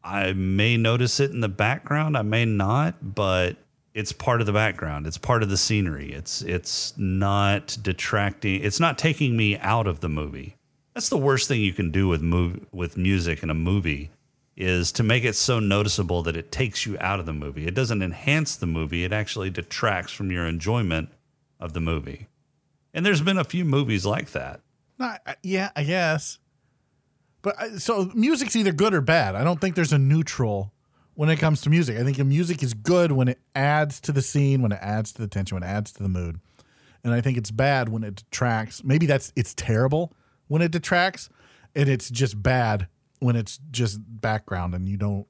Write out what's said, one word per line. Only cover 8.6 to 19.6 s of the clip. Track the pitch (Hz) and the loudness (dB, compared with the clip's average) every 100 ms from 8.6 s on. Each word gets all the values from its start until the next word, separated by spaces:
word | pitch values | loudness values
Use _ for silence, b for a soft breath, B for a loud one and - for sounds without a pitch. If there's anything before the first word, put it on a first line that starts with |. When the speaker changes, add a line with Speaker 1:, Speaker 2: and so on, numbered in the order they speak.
Speaker 1:
It's | 104 98 | -2 0
not | 170 135 | 0 0
taking | 165 156 139 113 | -2 0 0 2
me | 107 101 | 0 0
out | 95 113 104 | 0 0 0
of | 80 | -2
the | 87 | -4
movie. | 76 76 67 69 - _ _ _ | -4 -6 -10 -14 -18 _ _ _
That's | 247 - | -8 -2
the | 208 | 0
worst | 139 131 - | 4 2 2
thing | 123 | 2
you | 101 | 0
can | 90 87 | 0 0
do | 85 95 | 2 2
with | 82 | 2
mov-, | 82 85 87 90 - | 2 2 2 -2 -12
with | 92 87 - | -8 -6 -2
music | 92 95 85 78 | 2 2 0 -2
in | 80 | -2
a | |
movie, | 78 85 101 82 69 78 _ _ _ _ - | -2 2 0 0 -4 -8 _ _ _ _ -6
is | 92 90 85 | 0 0 0
to | - | 0
make | 110 120 | 2 2
it | 117 104 | 2 0
so | - 120 | 0 2
noticeable | 104 98 104 - 87 87 | 2 2 2 0 0 0
that | 80 82 | -2 -4
it | - | -8
takes | - 127 - 110 | -4 -4 -2 -6
you | 98 | -4
out | 90 98 | -2 -2
of | 82 | -4
the | |
movie. | 76 73 69 80 | -6 -8 -6 -4
It | 95 | -2
doesn't | 123 110 | -2 -2
enhance | 92 85 - 151 151 - | -2 -4 0 0 0 -4
the | 87 | -2
movie. | 82 78 85 87 | -2 -2 -4 -2
It | |
actually | 104 104 - 95 | -4 -4 -6 -6
detracts | 92 | -6